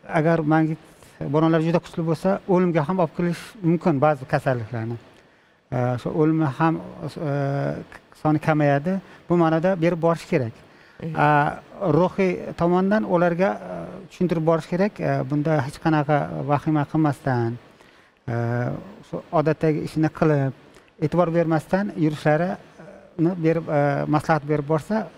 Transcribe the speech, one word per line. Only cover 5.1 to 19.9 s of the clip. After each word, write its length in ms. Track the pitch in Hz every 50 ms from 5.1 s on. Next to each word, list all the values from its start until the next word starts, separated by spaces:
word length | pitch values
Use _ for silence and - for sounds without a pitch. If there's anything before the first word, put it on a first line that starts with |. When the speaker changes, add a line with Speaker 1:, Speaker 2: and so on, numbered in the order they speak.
| - - _ _ _ _ _ _ _ _ _ _
Speaker 1:
E, 60 | 131 127 123 123 123
shu 120 | 117 - 175
o'limni 360 | 185 170 156 160 160 160 160
ham, 360 | 143 123 - 160 165 160 170 - - - -
e, 300 | - 147 - - 175 143 143 143 139 139 139 143 139 147 147 - - - - - _ _ -
soni 240 | - - 151 151 151
kamayadi. 600 | - 160 156 151 151 143 143 139 143 180 190 190 - - - - -
Bu 140 | - 170
ma'noda 340 | 175 165 160 160 165 160 185 196
berib 260 | 170 160 170 175 165
borish 240 | 156 165 165 156 -
kerak. 280 | - 180 151 123 110 - - - - - - - - -
Speaker 2:
Mhm. 220 | - - 165 160
Speaker 1:
A, 120 | 156 147 147 151 143 147 - - - - - - - 196 175
ruhiy 600 | 143 156 180 170 - - 190 185 175 - - - 156
tomondan 460 | - 175 175 175 180 190 196 208 220 214
ularga, 460 | 190 185 170 175 175 170 165 190 208
e, 260 | 208 196 185 180 180 170 165 175 180 190 190 -
tushuntirib 360 | - - 180 160 175 170 156
borish 220 | 165 165 160 -
kerak. 320 | - 180 175 196 214 - -
E, 240 | 165 143 139 139 135
bunda 380 | 131 147 147 147 160 156 147
hech 180 | 123 143 - -
qanaqa 380 | - 165 156 151 143 147 151 143 156 170 170 156 143
vahima 380 | 135 143 139 - 160 156 151 139
qilmasdan, 720 | - - 160 156 147 135 - - 135 127 120 117 117 120 120 - - - _ - - _ - _ _ _ _ _
e, 80 | - 117 117 117 117 120 120 123 - - - - - - - -
shu 200 | - - - - -
odatdagi 480 | - 160 143 160 151 - - 160 151 160 -
ishini 260 | 156